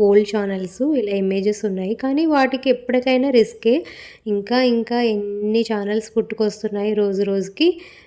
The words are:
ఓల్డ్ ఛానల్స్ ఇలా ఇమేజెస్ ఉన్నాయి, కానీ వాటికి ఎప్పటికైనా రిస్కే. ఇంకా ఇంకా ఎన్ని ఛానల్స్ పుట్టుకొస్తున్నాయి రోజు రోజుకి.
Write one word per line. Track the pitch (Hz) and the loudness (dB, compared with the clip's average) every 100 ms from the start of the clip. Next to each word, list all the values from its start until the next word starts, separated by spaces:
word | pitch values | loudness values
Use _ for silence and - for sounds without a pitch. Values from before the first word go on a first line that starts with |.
ఓల్డ్ | 202 202 208 214 | 4 4 4 0
ఛానల్స్ | 196 190 185 - | -2 -4 -6 -4
ఇలా | 277 285 202 196 | -2 0 0 -2
ఇమేజెస్ | 190 196 196 208 | 0 0 0 -2
ఉన్నాయి, | 214 190 190 | -4 -4 -4
కానీ | 233 262 277 320 | -4 -2 0 2
వాటికి | 294 262 254 262 | 2 2 0 0
ఎప్పటికైనా | 247 - 247 262 254 269 | 0 0 0 2 2 4
రిస్కే. | 254 220 - 226 269 349 - - - 220 | 4 4 0 0 0 -2 -14 -20 -14 -6
ఇంకా | 202 202 247 | -4 0 2
ఇంకా | 254 233 226 240 | 2 2 0 0
ఎన్ని | 240 208 202 202 208 220 | 0 0 -4 -4 0 0
ఛానల్స్ | 226 214 202 220 214 - | 0 -2 -2 -4 -2 -2
పుట్టుకొస్తున్నాయి | 185 214 214 202 214 202 208 | -2 -2 -2 -2 -6 -4 -2
రోజు | 208 202 196 | 0 0 0
రోజుకి. | 202 196 190 - 330 349 - - | -2 -2 -4 0 0 0 -10 -20